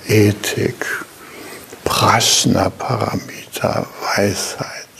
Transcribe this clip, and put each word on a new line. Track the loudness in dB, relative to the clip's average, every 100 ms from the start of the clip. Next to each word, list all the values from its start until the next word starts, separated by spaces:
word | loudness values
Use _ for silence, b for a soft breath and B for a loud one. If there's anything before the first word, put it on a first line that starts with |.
| 2
Ethik, | 6 6 4 -2 0 -2 -2 -4 -6 -8 -16 B B B B B -8
Prajna | -2 2 4 4 4 4 4 4 2
Paramita, | -2 -4 -2 0 -2 -6 -12 -12 -2 0 0 -4 -6 -2 2
Weisheit, | 2 2 -4 -6 -8 -10 -16 -20